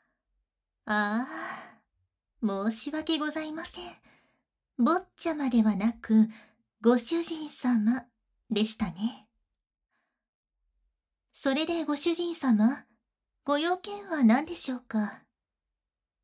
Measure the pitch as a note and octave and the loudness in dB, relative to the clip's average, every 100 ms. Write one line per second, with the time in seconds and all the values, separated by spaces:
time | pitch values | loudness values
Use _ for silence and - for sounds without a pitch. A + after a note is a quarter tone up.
0 | _ _ _ _ _ _ _ _ - G#3 | _ _ _ _ _ _ _ _ -2 0
1 | G#3 A3+ C4+ D#4+ - - - - _ _ | 0 -2 -4 -8 -10 -12 -16 -20 _ _
2 | _ _ _ - G#3+ G3 G#3 A3 D4 D#4 | _ _ _ -4 -2 0 -2 -4 -6 -6
3 | D#4 D#4 D4+ D#4 D#4 D#4+ E4+ F4 F4 - | -2 -2 -2 -4 -8 -10 -12 -12 -16 -18
4 | _ _ _ _ _ _ _ - B3 F4+ | _ _ _ _ _ _ _ 0 2 2
5 | - - E4 D4+ C4+ A#3+ G#3+ F#3+ A3+ - | -2 -8 -6 -2 2 4 4 2 0 -2
6 | - A3 A3 - - _ _ _ A3+ A#3+ | 4 6 6 0 -20 _ _ _ 4 4
7 | - E4 E4 D#4 D4 - B3 A#3 G#3+ B3+ | 2 -2 -2 -8 -10 -4 0 2 2 0
8 | - _ _ _ - G3+ G#3+ - F3+ E3 | -6 _ _ _ -4 -2 0 -2 -6 -4
9 | A3+ - _ _ _ _ _ _ _ _ | -6 -6 _ _ _ _ _ _ _ _
10 | _ _ _ _ _ _ _ _ _ _ | _ _ _ _ _ _ _ _ _ _
11 | _ _ _ - C#4 C4+ D#4+ E4+ C#4+ D4 | _ _ _ -6 -2 -2 -2 -2 -2 -2
12 | E4+ E4+ F4 E4 C4+ G#3 A3+ C#4+ - _ | -2 -2 -4 -2 2 4 4 2 -12 _
13 | _ _ _ _ - C#4+ E4+ F4+ G4+ G4+ | _ _ _ _ -2 0 0 -2 -4 -12
14 | G4 D4+ A3+ C4 D#4+ E4+ - B3 - A3 | -6 4 6 6 2 -6 -6 -8 -4 -4
15 | G#3 - _ _ _ _ _ _ _ _ | -4 -8 _ _ _ _ _ _ _ _
16 | _ _ | _ _